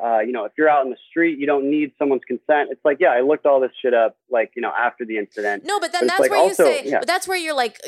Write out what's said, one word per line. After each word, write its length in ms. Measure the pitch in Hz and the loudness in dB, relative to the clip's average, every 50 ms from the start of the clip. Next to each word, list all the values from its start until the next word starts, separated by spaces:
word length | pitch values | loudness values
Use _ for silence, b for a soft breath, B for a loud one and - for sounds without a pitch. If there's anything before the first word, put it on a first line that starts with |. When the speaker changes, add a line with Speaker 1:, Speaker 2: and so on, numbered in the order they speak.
| 110 | 0
Speaker 1:
Uh, 160 | 117 113 110 | 0 0 0
you 120 | 110 120 123 | 0 0 -4
know, 120 | 117 104 | -6 -6
if 80 | 107 - - | -8 -2 0
you're 100 | 156 151 | 2 4
out 160 | 147 143 131 | 4 2 0
in 60 | 131 | -2
the 80 | 120 - _ _ | -6 -10 _ _
street, 300 | - 165 170 170 156 135 | -2 -2 0 0 -2 -2
you 80 | 143 | -2
don't 240 | 143 147 139 135 139 | -2 0 0 0 0
need 220 | 151 151 151 135 - _ | 0 -2 -2 -4 -4 _
someone's 260 | 151 139 135 123 - - | -2 0 0 -2 -2 -6
consent." 400 | 123 117 - - 151 147 143 - | -8 -8 0 0 0 0 0 -4
It's 140 | 135 - _ | -8 -2 _
like, 140 | 156 143 139 | -2 0 2
yeah, 80 | 180 165 | 2 2
I 140 | 127 123 127 | 2 2 2
looked 240 | 139 151 147 - | 2 0 0 2
all 120 | 151 139 135 | 2 2 2
this 120 | 131 120 - - | 2 0 -4 -4
shit 140 | - 127 120 | -2 0 2
up, 240 | 117 113 107 - _ _ _ | 2 2 0 -2 _ _ _
like, 240 | 123 113 110 - _ | 0 0 0 -2 _
you 60 | 123 | -8
know, 100 | 113 101 76 104 | -8 -6 -4 -2
after 280 | 120 120 - - 123 | -2 -2 -2 -6 -10
the 100 | 110 113 | -8 -6
incident. 480 | 107 104 - _ 107 104 104 101 98 - | -6 -6 -8 _ -6 -4 -4 -4 -4 -6
Speaker 2:
No, 160 | 339 403 415 | -6 -4 -4
but 120 | 349 330 - | -4 -4 -4
then 100 | 349 - | -2 0
Speaker 1:
But 20 | |
it's 60 | - 349 | 0 2
Speaker 2:
that's 80 | 381 | 2
Speaker 1:
like, 100 | 269 262 | 2 2
Speaker 2:
where 100 | - - | 4 4
you 40 | 339 392 | 2 2
Speaker 1:
also, 140 | 381 - 339 | 4 4 2
Speaker 2:
say, 180 | 277 - 285 - | 2 2 0 -2
Speaker 1:
yeah. 140 | - 277 - | -2 -4 -2
Speaker 2:
but 100 | - - | -2 -2
that's 180 | 349 370 - | -2 -4 -2
where 120 | 359 370 359 | -4 -4 -4
you're 160 | 320 320 302 | -4 -4 -2
like, 260 | 269 240 226 - - - | -2 -2 -4 -6 -10 -16